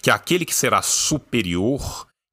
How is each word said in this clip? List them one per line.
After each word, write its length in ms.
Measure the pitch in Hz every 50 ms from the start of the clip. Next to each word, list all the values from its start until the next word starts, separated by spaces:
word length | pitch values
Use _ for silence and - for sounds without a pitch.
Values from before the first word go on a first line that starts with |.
que 80 | - 131
aquele 360 | 110 104 - - 170 180 165
que 100 | - -
será 260 | - 135 120 107 98
superior, 1300 | - - - - - - 151 139 - - - 117 98 87 85 87 98 123 143 131 - - - - - _ _ _ _ _